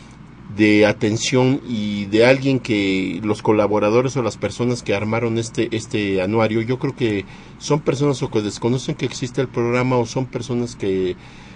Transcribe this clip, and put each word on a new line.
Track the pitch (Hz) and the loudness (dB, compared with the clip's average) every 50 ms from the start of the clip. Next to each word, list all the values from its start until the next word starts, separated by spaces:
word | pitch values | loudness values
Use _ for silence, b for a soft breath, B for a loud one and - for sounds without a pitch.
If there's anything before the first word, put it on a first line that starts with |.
| B B B B - - - - - - 107 | B B B B -20 -20 -20 -20 -18 -10 0
de | 101 107 107 107 104 104 | 4 6 6 8 8 6
atención | 104 104 - - 107 107 113 - - 139 127 127 131 135 143 - 123 | 6 4 2 0 0 0 0 0 0 2 4 4 4 2 0 -2 -4
y | 120 107 104 104 104 101 101 | -4 -4 -2 -2 -4 -4 -2
de | 95 104 107 117 | 2 4 6 6
alguien | 127 135 135 131 139 135 123 | 6 6 4 2 0 0 0
que, | 123 - 110 104 98 95 95 95 92 95 85 87 107 | 0 0 0 2 2 2 2 0 0 -2 -4 -4 -2
los | 104 104 - - | -2 -2 0 0
colaboradores | - 107 104 104 101 104 104 104 104 110 123 127 135 - | 2 2 2 2 2 2 2 2 2 2 2 2 0 -2
o | 139 117 | -2 -2
las | 104 - | -4 -4
personas | - - 98 - - 120 123 123 117 - | -4 -6 -6 -4 -4 -2 -2 -2 -4 -2
que | - 101 | -2 -2
armaron | 101 104 107 113 113 117 113 113 113 | -2 -2 -2 -2 -2 -2 -2 -2 -2
este, | 113 113 - - 113 113 113 | -4 -4 -4 -4 -4 -2 -4
este | 110 113 - - 107 104 98 95 92 90 | -6 -6 -4 -4 -4 -2 0 0 0 0
anuario, | 95 107 117 110 107 107 113 113 | 0 2 2 2 2 0 0 -2
yo | 113 127 123 | -2 -2 -2
creo | - 139 127 | -2 -4 -4
que | - 131 110 104 98 95 B B B B B B - | -2 -2 0 0 -2 -4 B B B B B B -12
son | - - 151 151 | -4 -2 -2 0
personas | - - 143 127 147 147 135 123 143 | 0 0 0 0 0 0 0 0 -4
o | 123 | -2
que | - 113 104 | -2 -2 -2
desconocen | 101 95 - - 117 123 131 - - 160 | -2 -4 -2 -2 -2 -2 -2 -2 -4 -6
que | - 143 | -4 -6
existe | 120 - - 135 120 - 139 | -6 -6 -6 -8 -6 -4 -4
el | 131 123 | -4 -2
programa | - 131 117 120 120 123 127 127 127 | -2 -2 -2 0 0 0 0 2 2
o | 123 117 | 0 0
son | 117 - 131 131 | 0 -2 -4 -4
personas | 123 - 120 113 - 123 120 120 117 117 | -4 -6 -8 -6 -4 -4 -4 -4 -4 -6
que | - - 98 95 95 92 90 90 B B B B B B B B | -4 -2 -2 0 0 0 -2 -4 B B B B B B B B